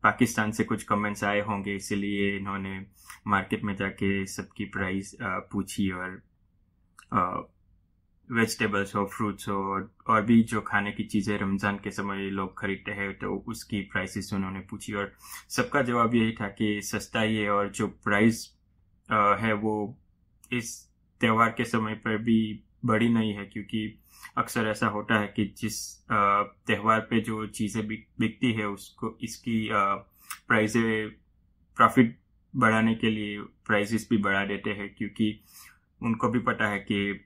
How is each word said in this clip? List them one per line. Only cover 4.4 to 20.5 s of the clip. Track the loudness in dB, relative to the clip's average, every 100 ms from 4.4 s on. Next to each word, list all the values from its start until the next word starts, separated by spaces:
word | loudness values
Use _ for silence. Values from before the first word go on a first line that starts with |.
| -12 _
price, | -10 -4 -4 -4 -8
अ, | -10 -6 -6
पूछी | -4 -6 -4 -2 -2
और, | -2 -8 -12 _ _ _ _ _ _ _ -20 _
अ, | -2 0 -2 -8 _ _ _ _ _ _ _ _
vegetables | 0 0 2 0 0 -2 -2
हो, | -2
fruits | -2 -4 -4 -6
हो |
और, | -4 -2 -4 -6 _ 0
और | 2
भी | 6 6
जो | 6 0
खाने | -2 -2 -2
की | -6
चीज़ें | -4 -2 0 0
रमज़ान | 0 0 0 -2
के | -6
समय | -6 -6 -4 -4
लोग | -4 -4 -4
खरीदते | -6 -4 -6
हैं, | -6 -6 -6
तो | -6 -6 -6
उसकी | -12 -6 -6
prices | -4 -6 -4 -6 -6
उन्होंने | -4 -4 -8
पूछी | -10 -14 -8
और | -6 -6 -8 -18 -18 -8
सबका | -4 0 0
जवाब | 0 2 4
यही | 4 2
था | 0 -6
कि | -2 0 0
सस्ता | -2 -6 -4 -2
ही | 0 0
है | 0
और | 0 0
जो | -2 -4
price, | -2 0 6 6 4 -6 _ _ _ _ _ _
अ, | 2 4 4
है | 2
वो | 0 0 -2 -4 -8 _ _ _ _ -6